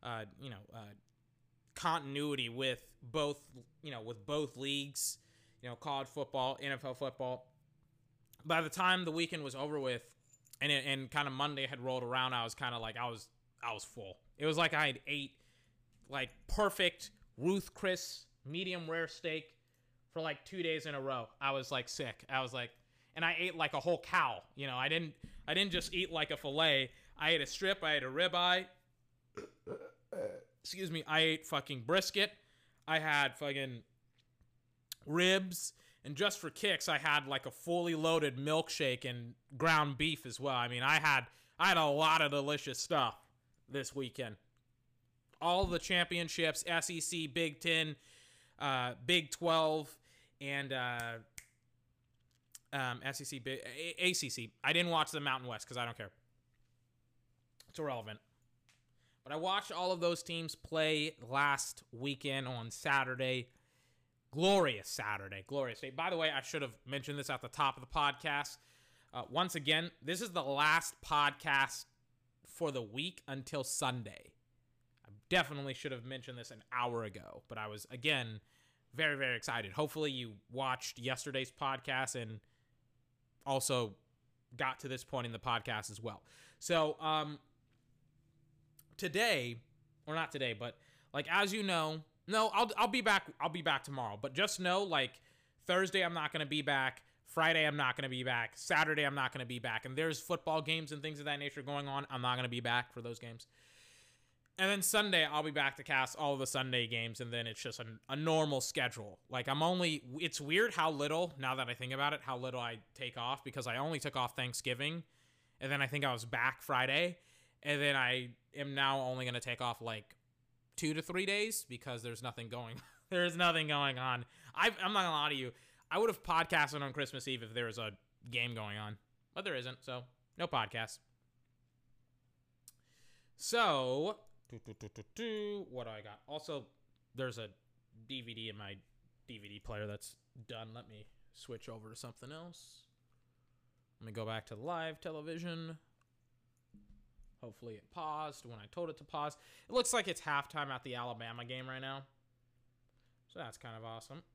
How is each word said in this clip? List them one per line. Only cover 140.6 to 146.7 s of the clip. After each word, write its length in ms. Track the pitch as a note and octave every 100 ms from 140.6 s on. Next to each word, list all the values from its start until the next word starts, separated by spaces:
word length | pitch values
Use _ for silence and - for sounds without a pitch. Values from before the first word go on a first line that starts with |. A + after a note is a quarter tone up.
| A2
Let 140 | A#2 A#2+
me 180 | G#2+ G#2+ - -
switch 360 | - - A#2 -
over 200 | A2+ A2
to 80 | A2
something 340 | B2 - B2+
else. 520 | D#3 F3 E3+ - - _ _ _ _ _ _ _ _ _ _ _ _
Let 60 | A2+
me 60 |
go 120 | A2 A2
back 200 | A2 -
to 80 |
live 460 | A2 C#3 E3+ D#3+ D#3
television. 800 | F3 D#3 D3+ E3 E3+ E3 E3 D#3+ _ _ _ _ _ _ _ _ _